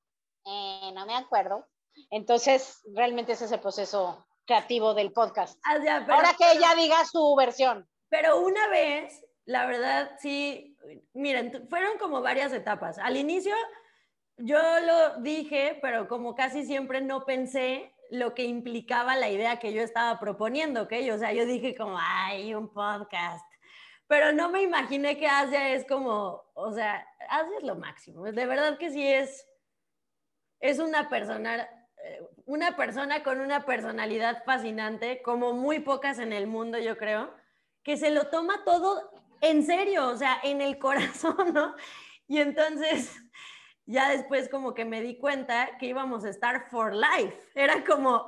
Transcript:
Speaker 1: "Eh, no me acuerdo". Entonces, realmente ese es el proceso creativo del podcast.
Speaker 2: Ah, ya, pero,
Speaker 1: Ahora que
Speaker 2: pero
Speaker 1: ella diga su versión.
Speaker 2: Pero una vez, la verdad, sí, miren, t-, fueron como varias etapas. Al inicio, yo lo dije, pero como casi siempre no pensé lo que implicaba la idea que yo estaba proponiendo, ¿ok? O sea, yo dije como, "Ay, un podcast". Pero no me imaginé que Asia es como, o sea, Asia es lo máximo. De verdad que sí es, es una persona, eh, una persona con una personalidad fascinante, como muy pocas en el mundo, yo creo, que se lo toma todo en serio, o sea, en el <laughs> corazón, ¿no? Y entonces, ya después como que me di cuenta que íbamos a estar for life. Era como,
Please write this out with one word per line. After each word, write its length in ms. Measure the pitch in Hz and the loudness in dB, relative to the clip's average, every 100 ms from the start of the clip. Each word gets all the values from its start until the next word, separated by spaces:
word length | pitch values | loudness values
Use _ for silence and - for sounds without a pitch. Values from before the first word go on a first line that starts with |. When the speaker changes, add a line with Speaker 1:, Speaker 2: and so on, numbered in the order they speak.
| _ _ _ _ 196 | _ _ _ _ -12
Speaker 1:
"Eh, 460 | 202 196 190 190 | -10 -10 -10 -10
no 120 | 190 202 | -10 -6
me 100 | 240 | -6
acuerdo". 520 | 262 220 185 202 - _ _ - - | 0 0 0 -4 -8 _ _ -20 -8
Entonces, 720 | 214 208 240 269 262 262 - 220 202 | -6 2 4 6 4 2 -12 -10 0
realmente 380 | 240 240 233 | 0 0 -2
ese 120 | 233 226 | -4 -2
es 60 | |
el 80 | 220 | -4
proceso 640 | 196 196 190 202 180 - _ _ - | -4 -4 -4 -2 -2 -4 _ _ 2
creativo 480 | 226 - 240 220 | 2 2 2 2
del 180 | 214 196 | 2 0
podcast. 480 | 233 214 - 175 - 285 | 2 0 0 -4 -4 0
Speaker 2:
Ah, 120 | 302 | 2
ya, 200 | 302 294 220 | 2 0 6
pero, 120 | 285 | 8
Speaker 1:
Ahora 120 | 339 | 8
que 140 | 339 349 | 8 8
Speaker 2:
pero 120 | 330 | 10
Speaker 1:
ella 160 | 339 339 | 8 8
diga 300 | 330 320 311 | 6 6 4
su 300 | 339 294 277 | 4 6 6
versión. 520 | 254 240 262 208 - _ _ | 4 4 2 2 -6 _ _
Speaker 2:
Pero 300 | 311 320 311 | 2 4 4
una 280 | 359 403 415 | 4 2 2
vez, 560 | 359 320 294 - - - _ - | 4 2 0 -6 -16 -20 _ -4
la 200 | 247 - | 0 0
verdad, 460 | 240 254 277 285 - | 0 0 0 -2 -6
sí, 580 | 285 285 285 262 - _ 143 151 _ | -6 -4 -4 -6 -12 _ -20 -20 _
miren, 380 | 254 285 254 233 | -6 -2 0 -2
t-, 160 | 247 240 | -8 -6
fueron 300 | 339 392 427 | -2 -2 -2
como 240 | 392 269 | -2 -2
varias 320 | 247 254 277 | 0 0 0
etapas. 440 | 247 208 208 180 165 | -4 -4 -4 -6 -6
Al 200 | 220 262 | -4 -2
inicio, 360 | 294 359 381 427 453 - _ _ _ _ _ - | 0 -2 0 -2 -4 -10 _ _ _ _ _ -12
yo 200 | 233 294 330 330 | 0 2 4 4
lo 360 | 330 330 311 247 | 4 6 4 2
dije, 560 | 240 311 302 294 285 294 | -4 -4 -2 -2 -2 -2
pero 260 | 269 226 196 | -2 -2 -4
como 280 | 240 240 233 | -6 -6 -2
casi 300 | 262 269 254 | -2 -2 -4
siempre 360 | 277 262 262 | -4 -2 -4
no 240 | 269 269 269 | -2 -4 -2
pensé 680 | 262 254 262 254 262 392 _ - | -4 -2 -2 -2 -4 -8 _ -12
lo 240 | 247 240 | -4 -4
que 100 | 240 | -2
implicaba 720 | 240 240 240 233 233 247 247 262 | -4 -4 -6 -8 -2 -2 0 0
la 140 | 226 | 0
idea 300 | 202 226 233 | 0 0 -2
que 140 | 233 | -4
yo 80 | 220 | -4
estaba 380 | 226 233 233 226 | -2 0 0 0
proponiendo, 640 | 208 190 220 269 320 233 | -4 -4 -2 -2 -2 -2
¿ok? 100 | 196 233 262 | -4 -4 -2
O 40 | 214 | -2
sea, 140 | 220 | -2
yo 120 | 214 240 | 0 0
dije 300 | 247 247 - | 0 -4 -4
como, 220 | 208 180 | -6 -4
"Ay, 540 | 165 185 190 202 208 | -2 -2 -2 -4 -6
un 200 | 214 220 | -8 -8
podcast". 720 | 208 202 202 208 180 175 165 - _ _ - - - _ | -6 -4 -4 -6 -6 -6 -8 -16 _ _ -20 -20 -20 _
Pero 240 | 294 302 | 4 6
no 160 | 302 349 | 4 2
me 120 | 370 | 2
imaginé 540 | 381 330 240 277 285 285 | 2 2 0 -2 -2 0
que 100 | 302 | 2
Asia 420 | 285 277 285 269 | 2 2 0 0
es 120 | 262 262 | 0 0
como, 560 | 277 254 208 196 160 - | -2 0 -2 -4 -8 -14
o 180 | - 208 | -8 -6
sea, 320 | 214 214 196 - _ - | -2 -2 -4 -8 _ -4
Asia 280 | 294 320 427 | -2 -2 -4
es 60 | |
lo 120 | 269 180 | -6 -8
máximo. 480 | 160 - - 160 196 | -10 -14 -20 -12 -8
De 200 | 220 254 | -4 -2
verdad 320 | 262 302 294 | 0 0 -2
que 120 | 339 | -6
sí 140 | 285 277 | -2 2
es, 400 | 269 269 - - _ _ _ _ _ _ _ _ _ _ _ | 2 0 -8 -20 _ _ _ _ _ _ _ _ _ _ _
es 200 | 269 277 | -2 0
una 300 | 320 311 294 | 0 -2 -2
persona, 540 | 233 208 220 220 233 233 - _ _ | -4 -6 -6 -6 -6 -8 -14 _ _
eh, 180 | 160 156 170 - - | -18 -16 -18 -20 -8
una 300 | 294 339 339 | -2 -2 -2
persona 480 | 240 226 277 294 | -4 -4 -4 -2
con 160 | 285 262 | -2 -2
una 260 | 269 285 277 | -2 -2 -2
personalidad 800 | 240 220 220 220 220 233 233 | -4 -4 -6 -4 -2 -2 -2
fascinante, 800 | 247 262 220 220 214 220 233 254 | -2 -2 -2 -6 -6 -6 -6 -6
como 320 | 240 240 247 | -4 -2 0
muy 260 | 240 269 311 | -2 -2 -2
pocas 400 | 277 269 277 247 | -2 -2 -2 -4
en 140 | 226 | -6
el 140 | 208 202 | -4 -4
mundo, 300 | 220 226 233 | -4 -6 -4
yo 180 | 226 220 | -4 -4
creo, 360 | 214 214 262 - _ _ _ _ | -2 -4 -4 -12 _ _ _ _
que 140 | - 294 | -6 -2
se 140 | 302 | 2
lo 160 | 302 294 | 2 2
toma 340 | 330 339 403 381 | 0 -2 -2 2
todo 460 | 349 370 403 - - _ _ | 4 4 0 -6 -18 _ _
en 240 | 311 302 302 | 4 4 4
serio, 420 | 349 403 370 254 | 2 2 2 0
o 100 | 240 | 0
sea, 220 | 269 254 | 0 0
en 180 | 277 285 | 0 -2
el 160 | 277 277 | -2 -2
<laughs> 0 | |
corazón, 760 | 262 277 - - 330 320 359 | 0 0 0 -2 -2 2 2
¿no? 220 | 294 311 - - - - - _ | 2 0 -4 -16 -20 -20 -20 _
Y 120 | 294 | 0
entonces, 760 | 285 294 311 302 311 294 240 - - - - - - _ - | 2 2 0 0 -2 -2 -4 -12 -20 -20 -20 -20 -20 _ -4
ya 240 | 247 269 | 0 2
después 400 | 269 - 269 254 | 0 0 -2 -2
como 240 | 277 254 | -4 -6
que 120 | 220 226 | -6 -6
me 160 | 226 | -6
di 160 | 233 240 | -8 -4
cuenta 600 | 277 277 254 240 254 - | -4 -4 -2 -2 -2 -4
que 80 | 254 | -6
íbamos 360 | 254 262 233 202 | -6 -6 -6 -8
a 40 | |
estar 400 | - 240 254 254 | -2 -2 -2 -4
for 240 | 240 220 | -2 -2
life. 420 | 202 294 339 196 - - - | 2 2 2 0 -6 -12 0
Era 280 | 277 311 | 2 2
como, 320 | - 294 269 240 | 2 2 4 2